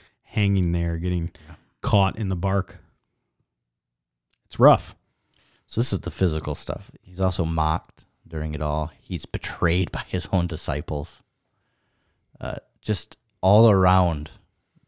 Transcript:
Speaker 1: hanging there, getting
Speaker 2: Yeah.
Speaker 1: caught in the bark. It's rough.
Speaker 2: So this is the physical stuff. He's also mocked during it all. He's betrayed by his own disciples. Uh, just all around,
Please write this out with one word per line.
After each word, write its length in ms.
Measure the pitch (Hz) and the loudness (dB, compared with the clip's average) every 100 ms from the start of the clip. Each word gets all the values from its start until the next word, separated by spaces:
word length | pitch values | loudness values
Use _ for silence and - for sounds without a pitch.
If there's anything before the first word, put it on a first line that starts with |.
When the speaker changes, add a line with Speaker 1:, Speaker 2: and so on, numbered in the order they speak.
| _ _ | _ _
Speaker 1:
hanging 500 | _ 110 101 98 87 | _ 0 2 2 2
there, 260 | 87 85 82 | 0 -2 -2
getting 320 | 90 90 82 - - | -2 -2 -4 -10 -20
Speaker 2:
Yeah. 60 | - _ _ | -20 _ _
Speaker 1:
caught 380 | - 104 95 - | 0 2 2 -2
in 100 | 98 | -4
the 80 | 90 | -2
bark. 420 | 95 98 - - _ _ _ _ _ _ _ _ _ _ _ _ _ _ _ _ | 0 -2 -4 -12 _ _ _ _ _ _ _ _ _ _ _ _ _ _ _ _
It's 140 | _ - | _ 4
rough. 340 | 135 135 - - _ _ _ _ _ _ _ | 6 6 0 -18 _ _ _ _ _ _ _
Speaker 2:
So 140 | - | -2
this 140 | 123 | 0
is 60 | 95 | -2
the 100 | - | -4
physical 440 | - 90 78 78 | -2 0 0 -4
stuff. 360 | 76 - - - - | -8 -8 -10 -12 -20
He's 220 | - 90 | -14 -2
also 240 | 95 90 82 | -2 0 -2
mocked 580 | 82 78 85 - - _ _ - | 0 0 -2 -6 -20 _ _ -12
during 240 | 80 78 | -8 -6
it 60 | 76 | -4
all. 300 | 76 76 78 - | -4 -4 -4 -10
He's 240 | - 87 | -10 -10
betrayed 680 | - - - - 85 90 - | -8 -10 -8 -2 0 0 -2
by 120 | - - | -6 -6
his 220 | 92 - | -8 -2
own 160 | 92 85 | -2 -2
disciples. 760 | 80 - 73 - 73 71 - _ _ _ _ _ _ _ _ _ _ _ - | -4 -6 -6 -6 -6 -8 -14 _ _ _ _ _ _ _ _ _ _ _ -12
Uh, 180 | - - - _ | -10 -10 -14 _
just 340 | - 104 - - _ _ | -6 -6 -8 -20 _ _
all 300 | 95 104 113 | 4 6 6
around, 600 | 98 92 92 87 76 76 - _ _ _ _ | 6 6 4 2 -2 -8 -16 _ _ _ _